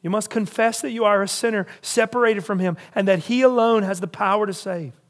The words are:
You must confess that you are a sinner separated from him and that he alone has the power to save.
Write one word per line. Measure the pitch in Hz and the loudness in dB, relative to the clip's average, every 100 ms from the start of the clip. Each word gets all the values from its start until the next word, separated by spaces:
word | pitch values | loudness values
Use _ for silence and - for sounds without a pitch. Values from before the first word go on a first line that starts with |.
You | 170 | -2
must | 208 208 | -2 -2
confess | 226 202 - 226 220 | -4 -4 0 0 0
that | 285 | -6
you | 226 | 0
are | 214 202 | 2 2
a | 196 | 0
sinner | - 233 214 180 - | -2 -2 -2 -4 -10
separated | - - 220 240 233 214 | -4 0 0 2 2 2
from | 175 196 | -2 -2
him | 185 165 - | -2 -4 -6
and | - 196 | -2 2
that | 190 | 2
he | - 240 | 2 4
alone | 262 247 226 226 | 4 4 4 2
has | 196 190 | 0 -4
the | 180 | -6
power | - 208 202 208 | -4 0 2 0
to | |
save. | 185 - 175 151 - _ | -4 -8 -8 -8 -14 _